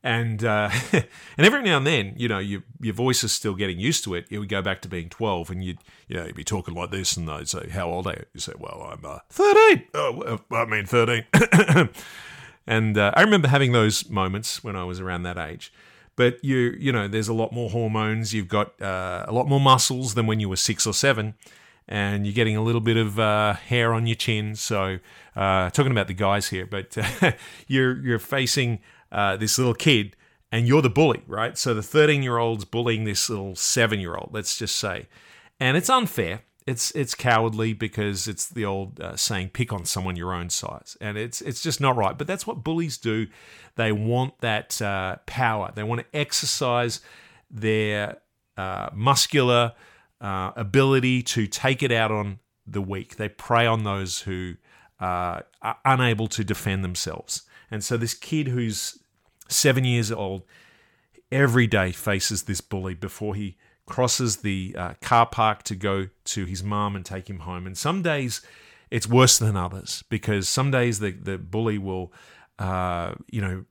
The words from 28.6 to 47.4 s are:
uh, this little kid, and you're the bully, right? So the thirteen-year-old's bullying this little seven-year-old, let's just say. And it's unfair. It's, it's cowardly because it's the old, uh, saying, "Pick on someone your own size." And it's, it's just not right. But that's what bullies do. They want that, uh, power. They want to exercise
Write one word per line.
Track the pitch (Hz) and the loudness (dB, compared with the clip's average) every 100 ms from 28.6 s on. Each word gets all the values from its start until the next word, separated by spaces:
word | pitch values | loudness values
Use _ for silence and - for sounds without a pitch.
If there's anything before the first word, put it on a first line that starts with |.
| 120 110 - - _ | 0 -4 -8 -20 _
uh, | 98 101 98 | 0 0 0
this | 107 - | 0 2
little | 123 | 2
kid, | 113 165 120 98 _ _ _ _ | 2 4 4 2 _ _ _ _
and | 113 120 | 0 4
you're | 147 | 6
the | 131 | 4
bully, | 104 151 113 - | 4 4 2 -4
right? | 101 120 - | -4 -4 -2
So | 131 | -2
the | 110 | -2
thirteen-year-old's | 107 151 151 143 131 117 117 110 - | 2 4 6 4 2 2 0 -2 -4
bullying | 117 120 110 | -2 0 0
this | 110 101 - | 0 -2 -2
little | 107 98 90 | -4 -6 -4
seven-year-old, | - 127 113 104 90 92 - | 0 2 2 2 -2 -8 -8
let's | 107 - - | -8 -6 -6
just | 110 - | -4 -4
say. | 104 98 - - - - _ _ | -4 -6 -10 -20 -20 -20 _ _
And | 127 151 | 2 2
it's | 180 | 4
unfair. | 262 220 - 85 104 _ _ - | 2 2 -2 -4 -6 _ _ -8
It's, | 123 - | -4 -4
it's | - 131 | -2 -4
cowardly | - 123 113 113 110 113 | -2 2 4 2 0 -2
because | 104 110 - 104 98 107 | -2 -6 -2 -2 -2 -6
it's | 95 - | -6 -8
the | 120 104 | -4 -4
old, | 98 98 - | -4 -8 -10
uh, | 85 85 | -10 -4
saying, | - 101 92 | -2 -2 -4
"Pick | - 117 | -4 -4
on | 101 85 | -4 -4
someone | 98 92 | -4 -4
your | 87 87 | -4 -4
own | 90 90 | -6 -4
size." | - - - - - | -6 -6 -12 -18 -12
And | 104 104 | -8 -6
it's, | 120 - | -6 -8
it's | - 123 | -8 -6
just | 165 131 | -6 0
not | 135 123 | 2 2
right. | 98 - | 0 -2
But | 147 | -6
that's | 190 - | -6 -6
what | - | -8
bullies | 151 165 165 - | -4 -2 -4 -4
do. | 117 110 107 - - - - - | -2 -2 -4 -10 -20 -20 -14 -4
They | 110 | -2
want | 104 110 120 135 _ | 0 0 0 -2 _
that, | 117 107 - - | -2 -2 -4 -6
uh, | 104 98 95 - - | -4 -2 -4 -8 -10
power. | 131 120 107 95 | -2 0 0 -4
They | 107 | -6
want | 107 117 | -4 -4
to | - 151 | -4 -4
exercise | 147 - 139 - 131 120 120 - - - - _ | -2 -2 -2 -2 0 0 0 -4 -12 -20 -20 _